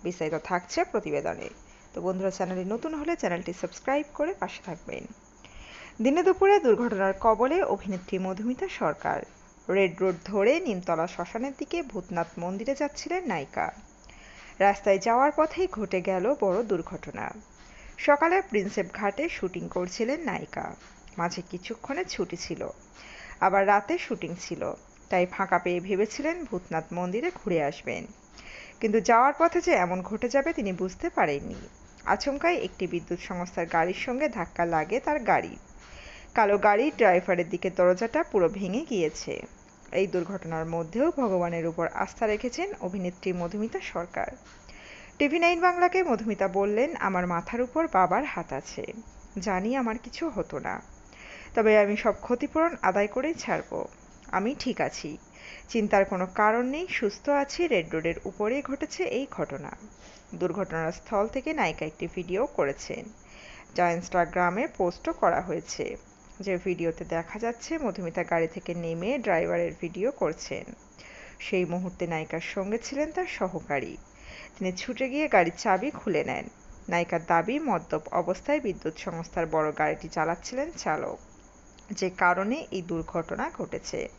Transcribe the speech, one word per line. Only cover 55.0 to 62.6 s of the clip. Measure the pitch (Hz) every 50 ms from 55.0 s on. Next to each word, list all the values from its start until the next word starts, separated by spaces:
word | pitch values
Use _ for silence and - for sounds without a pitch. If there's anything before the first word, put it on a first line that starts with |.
| - 151 151 - - - - - - - - - - -
চিন্তার | - 226 208 208 214 202 196
কোনো | 196 202 180 185 185 185
কারণ | - 208 214 220 240 247
নেই, | 254 269 311 359
সুস্থ | 370 - - - 202 - - - 285
আছি।" | 285 285 277 277 - - 349
রেড | 320 254 185 160 160 -
রোডের | 160 160 165 165 - -
উপরেই | 190 185 - 208 214 247 285
ঘটেছে | 277 262 269 277 311 302 - - 370
এই | - - 240 277 277
ঘটনা। | - - 156 - 139 135 143 - - - - - - - - - - - - - -
দুর্ঘটনার | 165 175 180 175 208 190 190 160 165 160 160
স্থল | 175 - - - 226 196 208
থেকে | 226 - 277 254 311 320
নায়িকা | 311 220 165 156 - 156
একটি | 156 160 - 165 170 -
ভিডিও | 185 175 175 180 196 254
করেছেন, | 294 - -